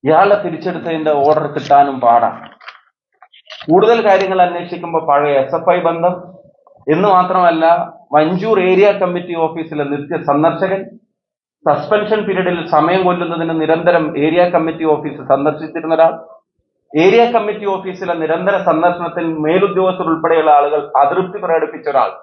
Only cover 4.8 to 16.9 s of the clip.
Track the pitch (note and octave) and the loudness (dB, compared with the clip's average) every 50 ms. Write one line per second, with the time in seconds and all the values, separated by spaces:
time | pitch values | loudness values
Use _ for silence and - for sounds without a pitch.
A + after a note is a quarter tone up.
4.8 | E3+ E3 E3 D#3+ D#3+ D3 C#3+ C#3+ D3 D3 C#3+ C3+ C3 C3+ C3+ C3 - - F3 F3+ | -10 -4 -4 -4 0 2 0 2 2 2 0 0 0 0 -4 -2 0 0 0 0
5.8 | - - F3 E3 E3 F3+ F3+ - - - - - - - _ _ _ _ _ _ | 0 -2 -2 0 -2 -2 -2 -4 -12 -18 -20 -20 -20 -20 _ _ _ _ _ _
6.8 | _ - D#3 E3 G3 G#3 F#3+ F3+ F3+ F3+ F#3 F#3 F3+ E3+ E3 D#3+ D#3+ E3 E3+ F3 | _ -2 0 2 2 2 4 2 2 2 0 2 2 2 2 2 2 2 2 2
7.8 | - - - - - _ C#3 D3+ D#3 E3 F#3 F#3 G3 A3+ A3 F#3+ F3+ F#3 F#3 F#3 | 0 -8 -10 -20 -14 _ 0 2 2 2 0 -2 0 0 0 2 2 2 4 4
8.8 | G3+ G#3 G3 G3 F#3+ F3 F3 F3 E3+ F3 E3+ E3 E3 D#3 - D#3+ D#3 - E3 D3+ | 4 4 4 2 -2 -2 -2 -6 -6 -6 -4 -2 -2 -2 -2 -6 -10 -8 -6 -6
9.8 | C#3+ C#3 D3 C#3+ C#3+ C#3 E3+ D3 - - C#3+ D3 D#3 E3+ E3 E3 F#3+ F#3+ G3 G3 | -4 -4 -6 -8 -6 -6 -8 -6 -2 0 0 2 2 0 0 0 -2 -2 -4 -6
10.8 | - - - - _ _ _ _ _ _ _ _ _ _ _ _ _ D3+ C#3+ C#3+ | -6 -12 -18 -20 _ _ _ _ _ _ _ _ _ _ _ _ _ -2 -2 -2
11.8 | - - G#3+ G#3 G#3 - A3 G#3+ G3+ G3+ F#3+ F3+ F3+ F3+ F3 E3+ D#3+ - - D3+ | -2 -2 -2 -2 0 -2 -2 -2 -2 -4 -2 -2 -2 -2 -4 -4 -4 -2 0 0
12.8 | D3+ E3 F3+ F#3+ F#3 F3+ F3+ F3 F3 E3 E3+ E3 E3 D#3+ E3 D#3+ D#3 D3+ D#3+ E3 | 2 2 0 0 0 0 0 -2 -4 -6 -4 -4 -4 -4 -2 -2 0 0 0 0
13.8 | E3+ F3 F3 E3+ D#3 D3+ - C3+ D3 D#3+ D#3+ F3 F3+ F3 F3 E3 D#3+ D#3+ D#3 D#3+ | 2 2 2 2 0 -2 -2 -2 -2 0 2 2 2 2 2 0 -2 -2 -4 -4
14.8 | D#3+ D#3+ D3+ C#3 D3 D3 C3 - - - C3+ C#3 C#3+ D3+ D3 D3 D#3+ D#3 - E3+ | 0 0 0 0 -2 -8 -10 -10 -2 0 0 2 2 -2 -2 -4 -10 -10 -10 -8
15.8 | D3+ D#3+ E3 D#3+ E3 E3 E3 - - - - - _ _ _ _ _ _ _ _ | -4 -2 2 4 4 2 2 -2 -14 -20 -20 -20 _ _ _ _ _ _ _ _
16.8 | _ _ | _ _